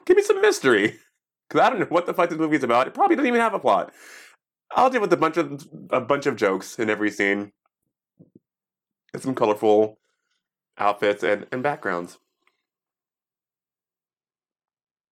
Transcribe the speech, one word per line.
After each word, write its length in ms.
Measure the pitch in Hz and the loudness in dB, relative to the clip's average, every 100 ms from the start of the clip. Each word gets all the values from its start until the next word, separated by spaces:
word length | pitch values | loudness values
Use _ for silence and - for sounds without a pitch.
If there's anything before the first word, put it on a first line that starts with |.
| - | 0
Give 120 | 381 | 2
me 60 | |
some 180 | 403 392 | 2 2
mystery." 560 | 415 - 131 107 110 - _ _ | 0 2 4 4 2 -4 _ _
<laughs> 260 | _ _ - | _ _ -6
'Cause 120 | 147 | 0
I 80 | 208 | 2
don't 100 | 240 | 0
know 60 | 147 | -2
what 180 | 160 175 | -2 -2
the 80 | |
fuck 160 | 180 175 | -2 -2
this 80 | 160 | -2
movie 160 | 160 151 | -2 0
is 60 | |
about. 240 | 127 120 135 | 2 0 0
It 60 | |
probably 220 | - 392 311 | 0 0 2
doesn't 120 | 269 | 0
even 140 | 240 | 0
have 120 | 226 | 0
a 60 | 196 | 0
plot. 340 | 127 95 - - - - - _ _ _ - | 0 0 0 -10 -20 -20 -20 _ _ _ -6
I'll 160 | - 262 | 0 2
deal 120 | 254 | 2
with 100 | 202 | 2
a 40 | 165 | 2
bunch 180 | 160 165 | 2 0
of, 280 | 147 139 - - - | -4 -6 -16 -20 -4
a 100 | 127 | -2
bunch 260 | 117 139 143 | 0 -2 -2
of 100 | 120 | 0
jokes 400 | 101 95 - - | 0 0 -6 -6
in 100 | 107 | -2
every 200 | 104 104 | -2 -2
scene. 400 | 98 101 101 101 _ _ _ _ _ _ _ _ - _ _ _ _ _ _ _ | -2 -2 -2 -6 _ _ _ _ _ _ _ _ -20 _ _ _ _ _ _ _
And 80 | 123 | -12
some 140 | 131 127 | -8 -2
colorful 640 | 113 104 110 107 107 - _ _ _ _ _ _ _ - | -2 0 2 4 2 -4 _ _ _ _ _ _ _ -4
outfits 440 | 104 101 104 104 | -4 0 0 0
and, 240 | - 101 95 | -2 -2 -4
and 100 | 127 | -6
backgrounds. 560 | 143 143 101 87 87 - _ _ _ _ _ _ _ _ _ _ _ _ _ _ _ _ _ _ _ _ _ _ _ _ _ _ _ _ _ | -6 -6 -6 -6 -8 -16 _ _ _ _ _ _ _ _ _ _ _ _ _ _ _ _ _ _ _ _ _ _ _ _ _ _ _ _ _